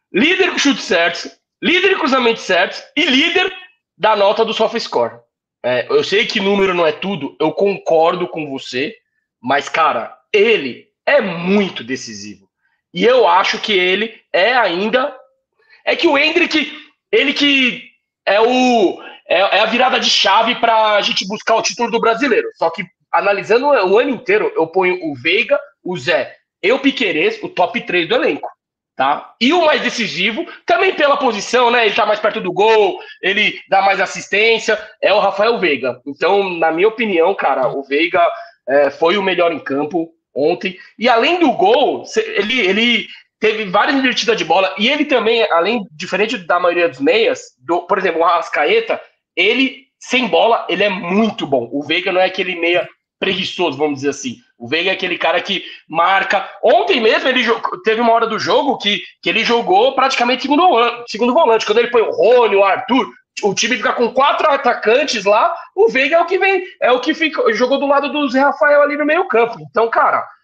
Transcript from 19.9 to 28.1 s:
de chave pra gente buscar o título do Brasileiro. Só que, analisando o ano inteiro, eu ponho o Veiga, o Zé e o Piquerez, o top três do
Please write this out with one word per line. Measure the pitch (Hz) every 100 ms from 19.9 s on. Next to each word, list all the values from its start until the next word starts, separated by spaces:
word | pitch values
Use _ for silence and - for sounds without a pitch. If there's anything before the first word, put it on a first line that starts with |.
| 240
de | -
chave | - 196 214 226
pra | 240 233 220 214 208
gente | 208 226 196
buscar | 208 - 220
o |
título | 202 202 233
do | 220
Brasileiro. | 226 226 277 175 -
Só | - 165
que, | 202 180 _ _
analisando | 165 196 196 160 240 285
o | 254 185 214
ano | 285
inteiro, | 202 - 208 170 156
eu | 160
ponho | 190 185 180 160
o |
Veiga, | 127 160 208 220 285 - _
o | 180 175
Zé | 139 151 117 - _ _
e | 185
o | 175
Piquerez, | 175 - 202 156 208 220
o | 170
top | - 170 233
três | - 175
do | 160